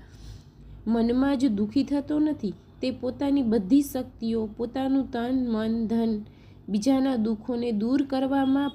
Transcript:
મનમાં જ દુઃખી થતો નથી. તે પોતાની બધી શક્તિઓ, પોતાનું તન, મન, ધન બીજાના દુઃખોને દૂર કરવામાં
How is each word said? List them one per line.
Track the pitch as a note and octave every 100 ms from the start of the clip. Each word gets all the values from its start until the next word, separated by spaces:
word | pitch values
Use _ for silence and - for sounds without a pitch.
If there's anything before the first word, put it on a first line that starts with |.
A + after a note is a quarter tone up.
| - - - - - - - - -
મનમાં | A#3 A3+ B3 C#4 C#4
જ | C4+
દુઃખી | G3+ G#3+ C#4
થતો | C4+ C#4+ C#4 D4+
નથી. | D4+ D4 G#3 E3+ - -
તે | B3+
પોતાની | B3+ B3 B3 C#4+ C#4+
બધી | A#3+ A3+ F#3 C4+
શક્તિઓ, | C#4 C4 B3+ - A3+ A3+ A3 G#3+
પોતાનું | A#3 C4 C4 C4+ B3
તન, | A#3+ A#3+ C4 B3
મન, | A3 A3 A3+ A3
ધન | A3+ A3+ G#3+ G#3 - - - -
બીજાના | G#3 G#3 C4+ C4+ B3+
દુઃખોને | G#3+ G#3+ - A#3+ A#3+
દૂર | G#3+ A3+ C#4
કરવામાં | C#4 C4 C4 C#4 C4+ C4+ C#4+